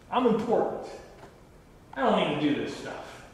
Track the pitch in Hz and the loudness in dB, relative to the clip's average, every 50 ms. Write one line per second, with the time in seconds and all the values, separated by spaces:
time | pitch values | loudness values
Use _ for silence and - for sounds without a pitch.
0 | - - - 247 262 233 208 - - 233 202 - - - - - - - - - | -8 -2 0 4 4 4 4 2 2 2 2 2 2 0 -2 -6 -8 -10 -12 -14
1 | - - - - - - - - - - - - - - - - - - - 269 | -16 -18 -20 -20 -20 -20 -20 -20 -20 -20 -20 -20 -20 -20 -20 -20 -20 -12 -4 0
2 | 262 220 202 180 160 151 147 147 151 143 127 - - - - - - - - - | 2 4 4 4 2 2 0 2 2 2 2 2 -2 -4 -6 -8 -10 -10 -10 -12
3 | - - - - - - | -12 -14 -16 -16 -18 -20